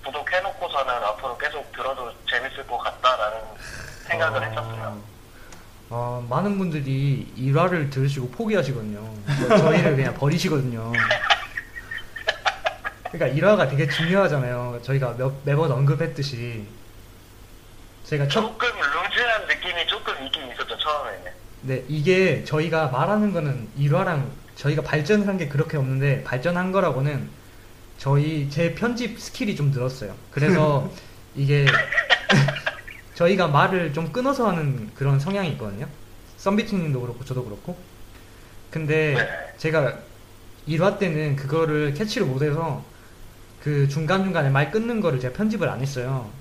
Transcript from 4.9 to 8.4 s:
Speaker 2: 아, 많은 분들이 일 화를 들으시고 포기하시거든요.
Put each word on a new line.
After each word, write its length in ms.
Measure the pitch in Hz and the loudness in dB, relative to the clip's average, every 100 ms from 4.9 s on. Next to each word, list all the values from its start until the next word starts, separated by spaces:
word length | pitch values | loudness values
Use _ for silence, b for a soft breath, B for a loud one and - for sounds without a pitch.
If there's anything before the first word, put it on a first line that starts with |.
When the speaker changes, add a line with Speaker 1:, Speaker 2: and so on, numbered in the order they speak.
| 104 104 - - B B B B - - | -10 -16 -20 -20 B B B B -20 -10
Speaker 2:
아, 360 | 120 120 123 120 | -6 -4 -6 -2
많은 300 | 135 202 202 | 0 0 0
분들이 720 | 180 151 131 135 143 123 - - | 0 -2 -2 0 2 0 -2 -4
일 220 | 131 143 | 2 4
화를 320 | 180 175 139 | 4 2 -2
들으시고 400 | 135 139 135 123 | 0 0 0 -6
포기하시거든요. 840 | - | -4